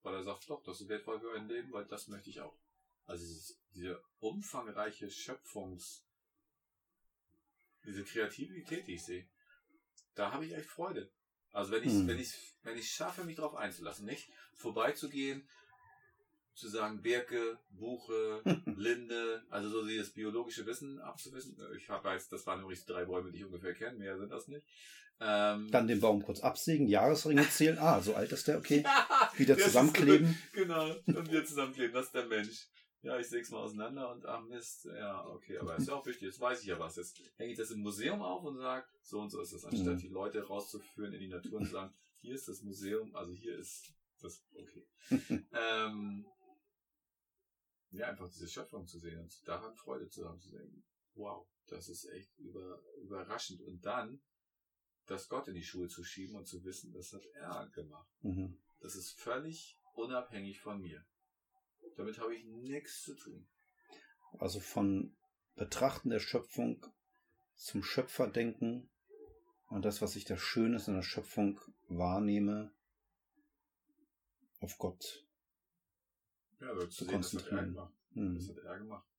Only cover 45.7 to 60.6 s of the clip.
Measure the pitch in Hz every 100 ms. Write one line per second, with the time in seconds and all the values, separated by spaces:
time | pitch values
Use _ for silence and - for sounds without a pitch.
45.7 | 110 107 107 104 101 196 _ - - _
46.7 | _ _ _ _ _ _ _ _ _ _
47.7 | _ _ - - 95 90 90 87 - -
48.7 | - 87 87 85 85 85 - - - -
49.7 | - - 131 - - - 85 - - -
50.7 | - - _ _ - 104 120 - _ _
51.7 | - - 87 90 90 101 _ - 98 90
52.7 | 87 - - 95 98 92 - - 90 -
53.7 | 90 - - 110 135 _ _ _ _ _
54.7 | _ _ _ _ 95 - 87 87 90 82
55.7 | 92 87 - 85 - 95 104 90 92 92
56.7 | 90 87 87 - 98 - - - - -
57.7 | - - - - _ - 92 92 87 _
58.7 | _ 98 95 - - - 127 156 160 -
59.7 | - - - 117 127 120 107 98 95